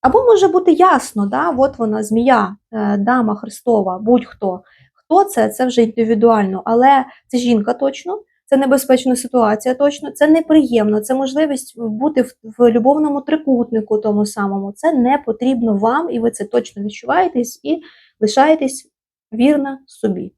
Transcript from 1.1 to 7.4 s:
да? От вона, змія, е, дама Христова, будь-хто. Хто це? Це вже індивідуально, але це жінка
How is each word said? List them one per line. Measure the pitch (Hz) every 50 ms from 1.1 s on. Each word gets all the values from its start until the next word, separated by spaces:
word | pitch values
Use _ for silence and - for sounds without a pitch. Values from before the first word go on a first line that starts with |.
| - 214 202
да? | 196 214 262 302 349
От | 302 247 269 277 269 -
вона, | 233 220 214 214 214
змія, | 208 220 226 240 262 262 226 202 185 202 _ _ _
е, | - 220 214 202 208 202
дама | 202 220 247 254 233 214 208
Христова, | 202 - 220 - - _ 247 233 214 196 185 180 185
будь-хто. | 214 220 247 247 247 - - _ - 196 180 185 _ _ _ _ _ _ _
Хто | _ _ _ 311 370 403
це? | 392 - - 220 220
Це | 214 - 254
вже | 254 247 247 233
індивідуально, | 226 226 - 226 220 233 214 220 233 226 214 202 190 190 185 -
але | - 226 233 247 269 277 269 254 262 - _ _ _
це | -
жінка | 247